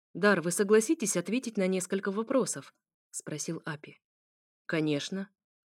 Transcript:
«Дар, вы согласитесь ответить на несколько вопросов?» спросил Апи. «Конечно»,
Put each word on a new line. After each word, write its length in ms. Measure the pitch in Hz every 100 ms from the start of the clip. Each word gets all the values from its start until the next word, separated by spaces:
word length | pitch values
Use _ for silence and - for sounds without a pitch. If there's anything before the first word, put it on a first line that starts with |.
| _
«Дар, 300 | 170 202 196
вы 80 | 165
согласитесь 680 | 170 202 214 220 330 208 180
ответить 400 | 175 240 247 220
на 100 | 185
несколько 440 | 185 - 196 196
вопросов?» 640 | 196 226 269 175 - - _ _ _ _
спросил 520 | - - 151 - 160
Апи. 380 | - 151 147 - _ _ _ _ _ _ -
«Конечно», 640 | 165 156 147 - 190 196 _ _ _